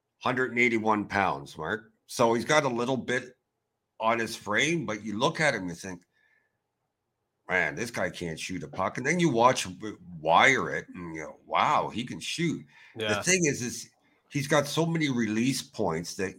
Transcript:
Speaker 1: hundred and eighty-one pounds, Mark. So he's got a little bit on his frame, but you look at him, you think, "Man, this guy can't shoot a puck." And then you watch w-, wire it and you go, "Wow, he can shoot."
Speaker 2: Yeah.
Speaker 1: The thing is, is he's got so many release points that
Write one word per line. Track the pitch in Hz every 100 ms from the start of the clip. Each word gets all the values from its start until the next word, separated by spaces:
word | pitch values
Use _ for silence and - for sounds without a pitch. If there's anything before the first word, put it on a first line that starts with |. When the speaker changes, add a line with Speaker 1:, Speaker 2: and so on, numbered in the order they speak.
| _ _
Speaker 1:
hundred | 117 127 127
and | 120
eighty-one | 120 113 107 107 101
pounds, | 98 92 71 69 -
Mark. | 78 107 - _ -
So | - 117
he's | 120 117
got | 151 139
a |
little | 117 120 131
bit | 101 123 - _ _ _ _ _ _ -
on | 110 117
his | 110 -
frame, | - 107 143 170 107
but | 107
you | 107 101
look | 143 -
at | 151 117
him, | 90
you | 85
think, | 98 90 _ _ _ _ _ _ _ _ _ _ _ _ _ _ -
"Man, | 90 80 73
this | 120
guy | - 92
can't | - 87 80
shoot | - 92
a | 73
puck." | - 95 -
And | 127
then | 175
you | 170
watch | 113 120 131
w-, | 95 90 107 92 - 82
wire | 78 87 127 127 80 76
it | 82
and | 95 87 80
you |
go, | 76 73 -
"Wow, | 80 123 139 78
he | 82
can | - 131
shoot." | - - 170 - - - - 113
Speaker 2:
Yeah. | 107 104
Speaker 1:
The |
thing | 170 185 160
is, | 104
is | 120 - - _ _ _ _
he's | 143 -
got | 156 143
so | - 165
many | 165 151
release | 120 110 107 127 135
points | - - 98 80 85 -
that | 95